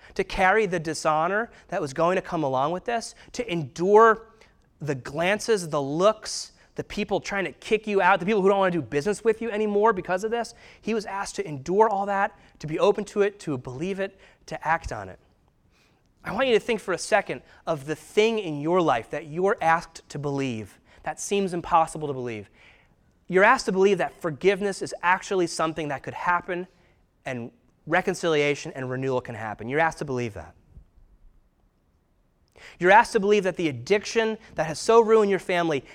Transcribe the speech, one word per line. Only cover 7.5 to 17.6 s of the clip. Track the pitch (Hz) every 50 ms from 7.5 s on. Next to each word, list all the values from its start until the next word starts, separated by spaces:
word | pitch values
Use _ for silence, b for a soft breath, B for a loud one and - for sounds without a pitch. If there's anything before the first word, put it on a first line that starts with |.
kick | - _ - - 220 214 -
you | 214 202 196
out, | 180 185 202 185
the | 175
people | 208 226 196
who | 185 196
don't | 202 196
wanna | 190 185
do | 175 165
business | 127 104 143 143 143 208 196 -
with | - 226 214 220
you | 226 233
anymore | 208 214 214 208 202 202 208 226
because | 208 180 165 - 185 185 214
of | 220
this. | 233 233 220 - B B B B B B
He | - 208
was | 226 214 208
asked | 202 190 196 202 - -
to | 208 196
endure | 165 147 131 131 165 185 208 220 226
all | 202 196 202
that, | 202 196 196 202 208 - b b b b b
to | -
be | 147 160 160
open | 165 208 202 220 202
to | - - 208
it, | 196 208 202 -
to | - 160 139
believe | 127 - 131 123 135 175 190 190 190
it, | 190 - - b b b b b b
to | - 160 - -
act | 156 165 160 - -
on | 120 107 98 92
it. | - _ _ _ _ _ _ _ _ _ _ _ _ _ _ _ _ _ _ _ _ _ -
I | -
want | 185 233 269 254
you | 226
to | 190
think | - - 220 190
for | - 190 170
a | -
second | - - 214 202 - - 143 120 b b b b